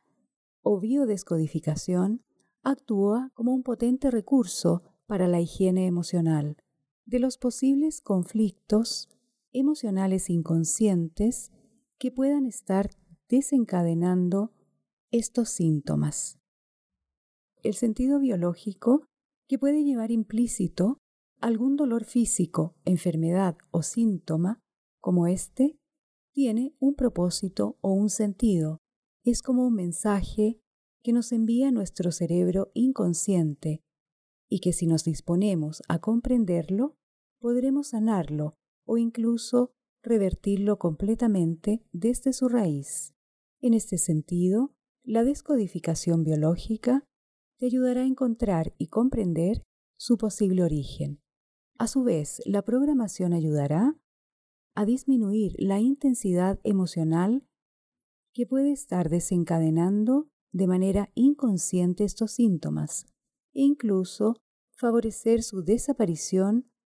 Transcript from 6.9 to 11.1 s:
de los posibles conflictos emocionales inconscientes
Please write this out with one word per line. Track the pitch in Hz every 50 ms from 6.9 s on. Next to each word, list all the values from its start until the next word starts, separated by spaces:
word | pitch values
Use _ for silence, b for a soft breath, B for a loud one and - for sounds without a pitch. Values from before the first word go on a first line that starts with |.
| _ _ _
de | - 240 247
los | 247 262 -
posibles | - - 247 - - 262 269 277 277 302 311 - -
conflictos | - - 196 180 175 - - 214 220 190 - _ _ - 208 220 226 - - - - - _ _ _ _ _ _ _ _
emocionales | - 254 269 294 302 - - 214 190 190 190 190 190 185 - -
inconscientes | 170 170 160 - 165 165 160 - - - 220 208 190 170 165 160